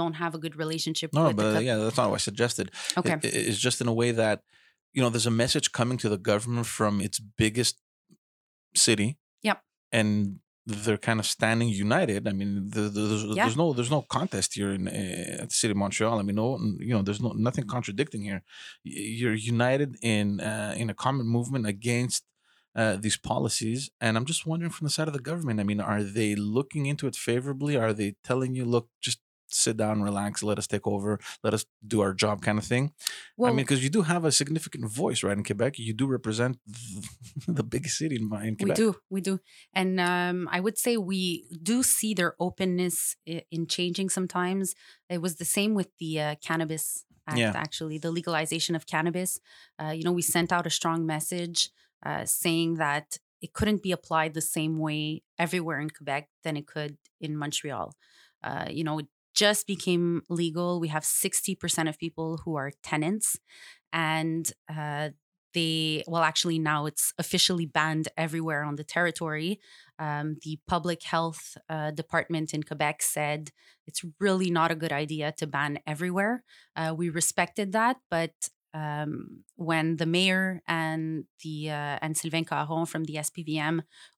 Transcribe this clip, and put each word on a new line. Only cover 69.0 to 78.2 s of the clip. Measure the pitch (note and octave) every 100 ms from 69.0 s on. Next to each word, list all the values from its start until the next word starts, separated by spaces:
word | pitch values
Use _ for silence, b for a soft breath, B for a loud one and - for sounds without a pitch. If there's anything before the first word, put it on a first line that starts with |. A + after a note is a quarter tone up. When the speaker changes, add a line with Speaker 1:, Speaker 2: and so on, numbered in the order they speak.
| F3 D#3 D#3+ D3+ E3 G#3 B B B -
Speaker 1:
Um, | D3+ D3 D#3 D3+
the | D#3 D#3 -
public | F3 F3 E3
health, | - E3 E3 D#3 - - -
uh, | D#3 D3+
department | D3+ - E3 - E3 D#3
in | D3+
Quebec | D3+ D3+ D3+ D#3
said | - D#3 D3 D3+ D3+ b b b -
it's | - F3 -
really | G3 F#3+ F#3
not | E3+ E3
a | D#3+
good | D#3+
idea | C#3+ D3+ D#3 D3+ -
to | D3+
ban | C#3 D3 C#3+ -
everywhere. | D3+ F3+ F3+ G#3 B3 b b b D#3
Uh, | D#3+ D#3+
we | F3
respected | D#3+ - - F3 - G3
that, | A3 A#3 C4 _
but, | E3